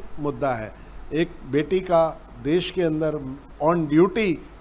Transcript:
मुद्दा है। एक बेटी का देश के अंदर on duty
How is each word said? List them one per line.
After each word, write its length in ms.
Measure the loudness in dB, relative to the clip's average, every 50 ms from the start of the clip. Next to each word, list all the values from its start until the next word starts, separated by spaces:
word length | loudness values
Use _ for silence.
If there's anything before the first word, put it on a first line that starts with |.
| -8 -10 -8 -4
मुद्दा 340 | -4 -4 -2 0 0 -2 -2
है। 200 | -2 -4 -10 -12 -14 -18 -16 -16 -14 -12 -6 -2
एक 160 | -2 -2 -2 -4 -14 -10 -2
बेटी 300 | 0 0 2 2 0 0
का 400 | 0 4 4 4 4 4 0 -6 -14 -18 -16 -8 -2
देश 280 | 0 2 2 0 0
के 120 | -2 0 0
अंदर 540 | 2 2 2 0 0 -2 -2 -6 -8 -10 -12 -14 -16 -8 0 2
on 220 | 4 4 4 2 2 4
duty 400 | 4 4 4 4 0 0 0 0 -2 -6 -16 -20 -20